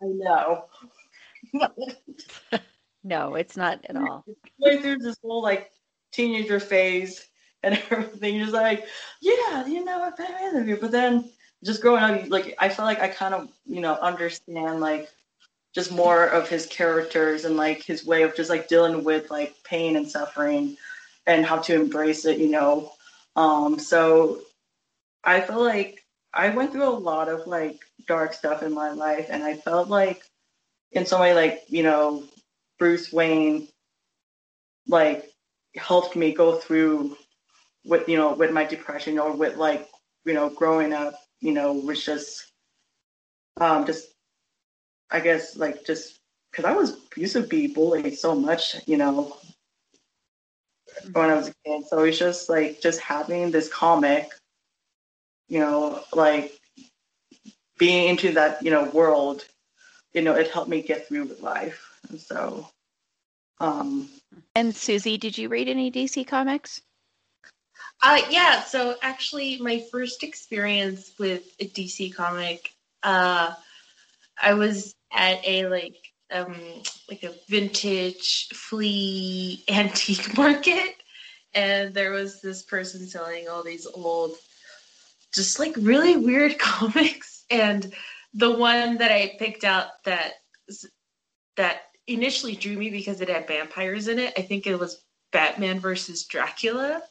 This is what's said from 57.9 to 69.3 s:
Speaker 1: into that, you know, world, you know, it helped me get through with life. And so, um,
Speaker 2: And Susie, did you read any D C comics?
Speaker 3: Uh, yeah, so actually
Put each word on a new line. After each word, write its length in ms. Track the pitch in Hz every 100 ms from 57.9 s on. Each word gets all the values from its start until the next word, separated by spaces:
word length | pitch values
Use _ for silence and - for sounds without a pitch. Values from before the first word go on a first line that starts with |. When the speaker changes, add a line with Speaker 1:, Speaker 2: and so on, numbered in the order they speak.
| 180 175
Speaker 1:
into 240 | 175 190
that, 300 | 156 151 -
you 60 | 160
know, 140 | 151 139
world, 540 | 156 160 147 143 139 - _ _ _ _ _ _
you 100 | 170
know, 120 | 160
it 160 | 156 160
helped 200 | - -
me 100 | 160
get 240 | - 151 -
through 180 | 294
with 160 | - -
life. 500 | 95 - 165 - - _ -
And 120 | 160
so, 480 | - - - - 151 _ _ _ _ _ _ _ _ _
um, 500 | 160 - 139 269 - - _ 170 _
Speaker 2:
And 200 | 226 233
Susie, 440 | 214 - 208 220 214
did 180 | 220 214
you 120 | 226
read 200 | 233 254
any 220 | 262 254
D 160 | 254 262
C 180 | 285
comics? 580 | 254 269 269 285 - - - _ _ _ _ _ _ _ _ _ - -
Speaker 3:
Uh, 180 | 262 294 -
yeah, 320 | 339 349 233
so 340 | - 262 247 247
actually 560 | 262 262 -